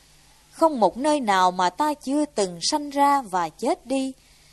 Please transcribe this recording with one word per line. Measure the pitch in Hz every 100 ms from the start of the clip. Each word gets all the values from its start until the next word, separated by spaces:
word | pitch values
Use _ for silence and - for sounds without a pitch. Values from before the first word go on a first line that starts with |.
| _ _ _ _ _
Không | - 330 269
một | 190 220
nơi | 302 302
nào | 226 190 185
mà | 185 180
ta | - 202
chưa | 285 254 285 294
từng | - 190 175
sanh | - 302 294
ra | 277 285 277
và | 226 185 165
chết | - 240 359 233
đi, | 269 269 262 _ _ _